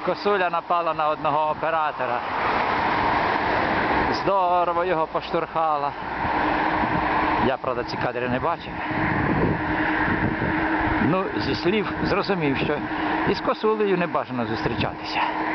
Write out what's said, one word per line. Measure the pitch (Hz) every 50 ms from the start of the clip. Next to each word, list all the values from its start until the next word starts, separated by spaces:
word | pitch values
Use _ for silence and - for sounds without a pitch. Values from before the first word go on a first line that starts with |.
| -
косуля | 180 175 - - 202 208 196 180 175
напала | 170 170 160 - 175 170 170 165 156
на | 160 156 151
одного | 151 143 151 156 143 151 156 156
оператора. | 151 151 - 160 160 160 156 147 135 - 127 120 120 117 104 - - - - - - - - - - - - - - - 76 - - - - - - - - - - - - - - - - - - - 78 -
Здорово | - - - 170 196 196 180 175 175 175 175 175 170 170 175
його | 185 170 156 160
поштурхала. | - - 165 - - - 170 151 - - 160 160 160 151 143 143 143 135 - - - - - - - - - - 151 - - - - - - - - - - - - - - - - - - -
Я, | 123 131
правда, | - - 143 123 120 120
ці | - -
кадри | - - 131 120 123 123 127
не | 123 131
бачив. | 127 160 170 - - - - - - - - - - - - - - - - - 55 55 - - - - - - - - - - - - - - - - 78 - - - - 320 320 - - - - - - -
Ну, | 226 127 175 185 196 220 -
зі | 160 - 139 127
слів | 117 - 170 208 220 185 - 160 -
зрозумів, | - 156 160 196 - - 202 175 156 143 135
що | - - - 147 139 104 104 - - - - - - - -
із | 202 -
косулею | - - 254 - - 214 220 214 214 202 190 185
не | 175
бажано | 165 135 147 120 - 127 123 117
зустрічатися. | 107 113 107 - 135 117 - - 104 90 - - - - - - - - - - -